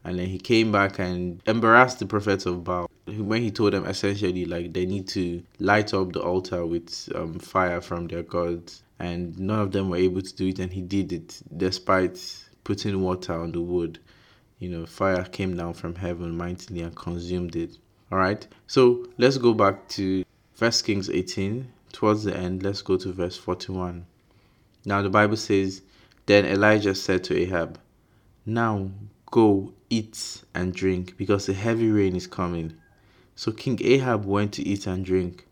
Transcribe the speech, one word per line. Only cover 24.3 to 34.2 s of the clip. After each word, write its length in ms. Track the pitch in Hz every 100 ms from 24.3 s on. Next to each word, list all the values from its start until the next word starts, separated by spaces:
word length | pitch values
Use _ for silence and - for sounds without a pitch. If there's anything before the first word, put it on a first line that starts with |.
| _ _ _ _ _
Now 180 | 101 101
the 80 | 98
Bible 260 | 104 107 107
says, 460 | - 98 95 95 _ _ _ _ -
"Then 180 | 101
Elijah 500 | 90 98 107 107 101
said 300 | 95 - 90
to 120 | - 87
Ahab, 440 | 90 90 80 82 _ _ _ _ _ _ 107
'Now 460 | 117 117 104 95 95 104 _ -
go, 400 | 120 110 101 98 - _
eat 540 | 117 107 - - - _
and 180 | - 90
drink, 440 | 90 95 90 90 -
because 320 | 95 101 98
a 40 |
heavy 380 | 98 113 113 113
rain 240 | 107 98
is 140 | 90 -
coming.' 460 | - 90 85 80 - _ _ _ _ _
So 160 | - -
King 300 | 107 - 117
Ahab 420 | 107 135 131 110